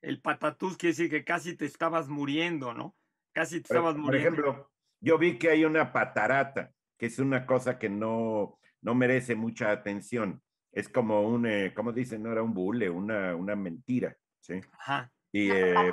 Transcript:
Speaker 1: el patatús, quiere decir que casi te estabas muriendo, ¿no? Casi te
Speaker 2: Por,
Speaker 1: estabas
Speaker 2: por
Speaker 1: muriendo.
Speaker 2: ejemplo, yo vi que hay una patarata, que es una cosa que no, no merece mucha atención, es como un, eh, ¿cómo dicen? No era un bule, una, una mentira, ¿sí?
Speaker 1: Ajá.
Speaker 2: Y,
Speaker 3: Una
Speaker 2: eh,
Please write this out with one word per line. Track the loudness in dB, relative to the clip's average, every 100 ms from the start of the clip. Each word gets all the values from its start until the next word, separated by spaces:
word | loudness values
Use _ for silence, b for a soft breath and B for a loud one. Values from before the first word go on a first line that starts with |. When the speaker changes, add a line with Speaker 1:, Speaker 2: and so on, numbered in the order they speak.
Speaker 1:
el | -10 -6
patatús, | -4 -2 -2 -4 -6 -2
quiere | 0
decir | 0 0
que | -2
casi | -2 -4 -4 -8
te | -8
estabas | -2 -2 0 -2
muriendo, | -4 -2 -2 -2 -4 -6
¿no? | -8 -12 -14 _ _ _
Casi | -4 -4 -4
te | 0
Speaker 2:
Por, | 2
Speaker 1:
estabas | 2 0
Speaker 2:
por |
Speaker 1:
muriendo. | 0 2 2 2
Speaker 2:
ejemplo, | 0 -2 -10 _ _ _
yo | 2 4
vi | 4 2
que | 4
hay | 6
una | 6 4 2
patarata, | 0 0 0 2 2 2 -2 -8 _ _ _
que | -6
es | -2
una | 0 0 2
cosa | 0 0 -2
que | -4
no, | -2 -2 -2 0 -2 -4 b b _
no | 0 2
merece | 4 4 0 -4
mucha | -4 -2 0
atención, | 0 -2 -6 -4 -4 -4 -6 _ _ _
es | -8 -2
como | -2 2 2
un, | 2 0 0
eh, | 0 -2
¿cómo | -2 -4
dicen? | -4 -6 -6
No | -4
era | -2
un | -2
bule, | -2 -2 0 -2
una, | -2 -4 -2 -2 -4
una | -4 -4
mentira, | -6 -8 -4 -2 -2 -6 _ _
¿sí? | -12 -12 -12
Speaker 1:
Ajá. | -16 -6 -6 -6 _ _
Speaker 2:
Y, | 0 2
Speaker 3:
Una | 4
Speaker 2:
eh, | 4 4 2